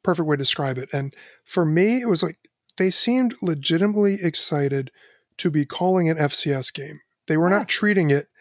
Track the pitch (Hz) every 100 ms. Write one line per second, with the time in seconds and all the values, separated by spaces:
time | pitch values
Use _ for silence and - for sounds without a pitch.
0 | - 170 156 147 135 - 143 127 135 143
1 | 139 - - - _ - 160 160 202 254
2 | 240 170 170 - _ _ _ - 190 -
3 | - 254 254 - 185 156 139 165 208 208
4 | 202 196 175 156 - 147 139 139 131 -
5 | _ _ _ - 180 151 143 - 180 185
6 | 165 160 147 - - 135 131 - 139 151
7 | _ _ - 156 175 202 - - 208 196
8 | 156 143 - _